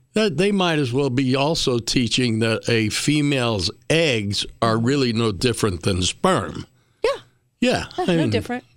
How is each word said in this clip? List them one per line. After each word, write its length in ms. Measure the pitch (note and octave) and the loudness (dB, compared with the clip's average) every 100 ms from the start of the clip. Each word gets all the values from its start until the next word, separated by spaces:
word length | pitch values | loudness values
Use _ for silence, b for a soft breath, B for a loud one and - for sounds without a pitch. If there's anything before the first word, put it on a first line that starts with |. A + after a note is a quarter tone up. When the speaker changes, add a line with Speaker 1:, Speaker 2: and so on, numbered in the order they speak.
| _ | _
Speaker 1:
that, 220 | G#3 A3 C#3 | -2 0 2
they 160 | G3+ | 0
might 260 | G3+ F3+ D#3 | 2 0 0
as 140 | C3+ | 0
well 180 | B2 C#3+ | 0 0
be 240 | B2 C3 | 0 0
also 440 | C3 C#3+ E3 - A#2+ | 2 0 0 0 -2
teaching 640 | A2+ C#3 A#2 - B2 A2 | 0 0 0 0 0 0
that 280 | A2+ A2 - | 0 0 0
a 220 | A#2 G#2+ | 0 0
female's 800 | - - D3+ C#3+ C#3 A#2+ G#2+ E2 - - | -2 0 0 2 0 0 -2 -4 -4 0
eggs 560 | D#3 E3 A#2 G2+ G2+ - - | 2 2 0 -2 -4 -6 -2
are 160 | A#2 A2+ | 0 2
really 340 | A#2 C#3+ B2+ | 2 2 0
no 200 | A2+ A2+ | 0 -2
different 500 | F#2 B2 A2+ A2 F2+ | 0 0 0 0 0
than 200 | G#2 F#2 | -2 0
sperm. 640 | F2+ - F#3+ E3 E2+ E2+ - _ _ _ | -2 0 0 0 -2 -8 -14 _ _ _
Speaker 2:
Yeah. 60 | A4+ A#4+ - _ _ _ | -2 -2 -6 _ _ _
Speaker 1:
Yeah. 260 | B3 E3 D#2+ - | 0 0 -2 -4
Speaker 2:
Yeah, 80 | |
Speaker 1:
I 20 | F4 | 0
Speaker 2:
no 100 | E3+ | 0
Speaker 1:
mean, 80 | C3+ | 2
Speaker 2:
different. 340 | A2+ - B3 - | 0 -4 -8 -12